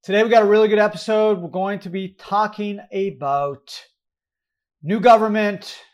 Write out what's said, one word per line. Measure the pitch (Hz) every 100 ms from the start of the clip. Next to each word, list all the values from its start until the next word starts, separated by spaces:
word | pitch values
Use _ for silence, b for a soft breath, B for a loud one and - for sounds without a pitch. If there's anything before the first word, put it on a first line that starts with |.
Today | - 202
we | 220
got | 226
a | 208
really | 214 220
good | 208
episode. | 208 208 - 214 214 202
We're | 170
going | 185 196 202
to | 190
be | 185 190 _
talking | - 202 214 208 208 202 -
about | 196 196 135 139 143 143 139 - - - _ _ _ _ _ _ _ _ _
new | 147 214
government | 240 226 220 214 208 196 - - -